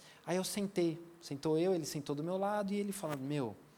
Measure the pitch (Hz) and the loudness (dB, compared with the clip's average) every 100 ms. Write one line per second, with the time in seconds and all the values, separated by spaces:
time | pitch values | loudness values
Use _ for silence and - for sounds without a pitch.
0 | - - - 180 185 214 196 190 170 160 | -20 -12 -2 0 0 -2 0 2 2 0
1 | - - - 139 160 156 180 180 139 151 | -8 -18 -10 -2 2 4 4 2 0 -4
2 | 139 147 170 190 196 208 196 202 202 190 | -2 -2 -2 0 0 0 0 0 -2 -4
3 | 156 143 135 147 117 - - | -4 -4 -2 0 0 -4 -16